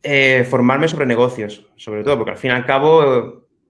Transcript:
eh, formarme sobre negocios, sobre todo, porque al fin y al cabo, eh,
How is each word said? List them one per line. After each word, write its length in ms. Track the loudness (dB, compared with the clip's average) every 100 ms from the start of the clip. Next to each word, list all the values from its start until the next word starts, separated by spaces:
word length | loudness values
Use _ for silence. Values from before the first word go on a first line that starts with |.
eh, 440 | -4 0 2 2 2
formarme 400 | 0 2 2 0
sobre 180 | -2 -2
negocios, 600 | 0 0 -2 -10 -12 _ _
sobre 280 | -12 -6
todo, 120 | -2 -2
porque 140 | -4
al 60 | -6
fin 120 | -4
y 20 |
al 100 | -2 0
cabo, 360 | 0 4 4 4 0
eh, 140 | -2 -12 _ _